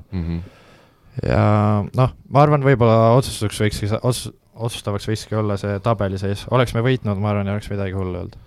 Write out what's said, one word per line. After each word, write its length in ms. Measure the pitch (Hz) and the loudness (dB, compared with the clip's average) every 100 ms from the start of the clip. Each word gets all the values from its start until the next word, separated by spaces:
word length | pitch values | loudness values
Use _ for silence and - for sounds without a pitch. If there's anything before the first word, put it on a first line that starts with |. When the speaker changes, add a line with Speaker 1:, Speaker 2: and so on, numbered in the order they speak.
| - | -6
Speaker 1:
Mhm. 280 | 95 82 85 92 - _ - _ _ - - | -6 -4 -6 -8 -18 _ -20 _ _ -16 -6
Speaker 2:
Ja 720 | - 107 107 104 104 104 98 | 0 2 4 4 2 0 0
noh, 260 | 127 131 - - | 0 0 -2 0
ma 160 | 131 | 4
arvan, 180 | 151 147 | 4 4
võib-olla 540 | 135 117 117 113 113 127 | 4 4 6 6 6 4
otsustuseks 460 | - - 104 - | 2 -4 -4 0
võiks, 340 | 104 - 101 110 | -2 0 -4 -2
otsus-, 380 | 123 120 - - _ | -2 -2 -6 -16 _
otsustavaks 560 | - 113 - 107 101 - | -8 -8 -6 -6 -6 -4
võikski 260 | 110 - 110 | -6 -4 -4
olla 200 | 104 101 | -2 -2
see 220 | 101 98 | -4 -2
tabeliseis. 640 | 120 107 98 95 98 98 - | -2 -2 -2 -2 -4 -6 -2
Oleks 260 | 127 120 117 | 0 0 0
me 80 | |
võitnud, 340 | 127 127 107 98 | 0 0 -2 -2
ma 140 | 104 | 0
arvan, 160 | 101 98 | 0 -2
ei 60 | 104 | -4
oleks 160 | - | -6
midagi 240 | 101 95 95 | -6 -4 -4
hullu 240 | 92 87 | -4 -6
olnud. 160 | 92 - | -10 -14